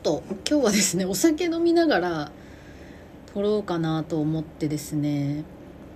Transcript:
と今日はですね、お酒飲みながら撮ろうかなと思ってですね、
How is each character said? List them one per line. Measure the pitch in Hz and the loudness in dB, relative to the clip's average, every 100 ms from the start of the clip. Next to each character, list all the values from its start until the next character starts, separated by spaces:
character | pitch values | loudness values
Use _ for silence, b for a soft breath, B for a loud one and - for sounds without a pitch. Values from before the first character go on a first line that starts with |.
と | - - - 196 - | 0 0 -2 -6 0
今 | 294 | 4
日 | 226 | 4
は | |
で | 208 | 4
す | - 175 | 2 0
ね、 | 185 | 0
お | |
酒 | 165 330 311 349 | 2 4 4 0
飲 | 330 | 2
み | 339 | 4
な | 339 330 | 4 6
が | 196 | 4
ら | 175 160 147 - B B B B B B B B - | 2 -2 -6 -10 B B B B B B B B -10
撮 | 202 | -2
ろ | 208 214 | 0 0
う | |
か | 202 170 | 0 -2
な | 160 160 | 0 0
と | 160 160 | 0 0
思 | 151 156 | 0 -2
っ | |
て | 151 - 151 | -4 -4 -2
で | 147 | -2
す | - | -4
ね、 | 151 147 143 143 147 156 - - - - | -2 0 0 0 -4 -8 -16 -18 -18 -18